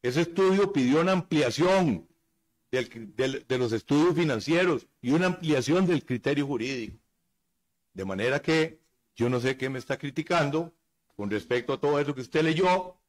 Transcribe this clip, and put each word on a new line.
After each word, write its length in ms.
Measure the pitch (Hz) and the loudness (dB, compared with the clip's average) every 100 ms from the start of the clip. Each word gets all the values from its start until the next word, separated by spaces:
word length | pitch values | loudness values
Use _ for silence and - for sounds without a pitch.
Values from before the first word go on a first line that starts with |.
Ese 200 | 123 135 | -2 0
estudio 500 | 170 180 190 190 196 | -2 2 2 4 2
pidió 300 | 151 123 151 | 2 4 4
una 120 | 175 | 4
ampliación 920 | 190 - 156 131 113 180 190 170 92 - _ _ _ _ _ _ | 0 0 0 0 2 2 4 2 -2 -6 _ _ _ _ _ _
del, 440 | 127 120 117 107 - | -6 -6 -12 -14 -4
del, 300 | 131 135 - | -4 -4 -4
de 100 | 127 | -2
los 140 | 123 | 0
estudios 440 | 110 - 143 170 165 | -2 0 2 2 2
financieros 720 | 165 117 117 165 185 139 - _ | 0 -2 0 0 2 0 -6 _
y 100 | 123 | 0
una 160 | 156 185 | 2 2
ampliación 600 | 175 160 143 120 175 185 | -2 0 0 2 2 2
del 180 | 156 - | 0 -2
criterio 400 | 123 135 143 143 | -4 -2 -2 -2
jurídico. 540 | 131 120 135 107 - _ _ _ _ _ _ _ _ _ | -4 -6 -8 -10 -14 _ _ _ _ _ _ _ _ _
De 120 | 92 95 | -10 -6
manera 360 | 95 117 139 | -2 -2 -2
que 380 | 156 160 160 - _ _ _ - | 0 0 0 -6 _ _ _ -2
yo 140 | 117 | 0
no 100 | 123 | 0
sé 180 | 127 131 | -2 -2
qué 120 | 131 | -6
me 100 | 131 | -8
está 180 | - 135 | -8 -8
criticando 760 | 143 135 156 170 143 151 165 _ _ _ _ - | -6 -8 -2 0 0 -2 -6 _ _ _ _ -10
con 160 | 101 | -4
respecto 420 | 104 90 123 120 | -4 -2 -2 -2
a 60 | 135 | -2
todo 200 | 143 147 | 0 0
eso 140 | 143 | -2
que 80 | 135 | -6
usted 220 | 123 156 | -4 0
leyó. 540 | 160 156 185 185 - - | 0 2 2 2 -2 -16